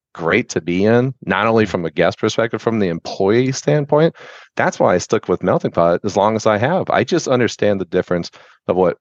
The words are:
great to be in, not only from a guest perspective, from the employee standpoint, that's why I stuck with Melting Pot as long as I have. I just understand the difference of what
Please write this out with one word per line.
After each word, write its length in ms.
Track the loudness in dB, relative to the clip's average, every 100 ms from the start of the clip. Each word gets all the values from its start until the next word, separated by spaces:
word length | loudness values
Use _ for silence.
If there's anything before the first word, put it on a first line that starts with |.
| _
great 340 | -6 -2 0 -2
to 100 | -6
be 240 | -4 0
in, 300 | 2 2 0 -4
not 220 | -4 0 2
only 180 | 2
from 200 | 0 -2 -4
a 40 |
guest 280 | 0 0 0
perspective, 420 | -2 -2 -2 -4
from 200 | -2 0
the 80 | 0
employee 640 | -4 -8 -2 2 2 0
standpoint, 640 | -2 -2 -2 0 2 2 -2 -16 -20 -10 -4
that's 220 | -2 0
why 160 | 2
I 40 | 2
stuck 300 | 0 -4 -2
with 140 | -2
Melting 280 | 0 0 0
Pot 300 | 0 2 2
as 120 | -2 0
long 200 | 0 2
as 100 | 0
I 120 | 0
have. 320 | 0 0 0
I 140 | -2
just 240 | 0 -2 0
understand 520 | 0 0 0 -2 -2
the 60 | -2
difference 440 | -2 -2 -4 -6 -14 -20 _ -2
of 80 | 0
what 220 | 0 -2